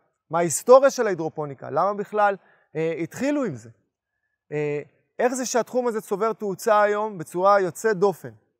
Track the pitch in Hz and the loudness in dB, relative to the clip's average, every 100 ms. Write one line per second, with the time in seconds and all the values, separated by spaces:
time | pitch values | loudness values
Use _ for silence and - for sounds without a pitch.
0 | _ _ - 160 175 - - 262 269 - | _ _ -6 -2 0 0 6 8 6 2
1 | 220 165 160 - 147 131 123 139 190 208 | -2 -2 -6 -8 -10 -10 -6 -2 0 -2
2 | 196 208 202 190 _ _ _ 156 165 156 | -4 0 0 0 _ _ _ -6 -4 -4
3 | 165 - 269 294 233 123 113 _ _ _ | -8 -6 -4 -2 -4 -8 -16 _ _ _
4 | _ _ _ _ - 147 147 147 - _ | _ _ _ _ -10 -6 -4 -6 -10 _
5 | _ - 240 254 247 240 214 247 247 214 | _ -2 -2 -2 -4 -2 -2 -2 -2 -4
6 | - 185 226 - 208 180 226 208 208 208 | -4 -4 -2 -4 -6 -4 2 2 2 0
7 | 214 190 156 175 196 202 180 - 220 185 | -4 -8 -10 0 4 4 2 -2 -2 2
8 | 202 165 127 110 _ | 0 0 -10 -20 _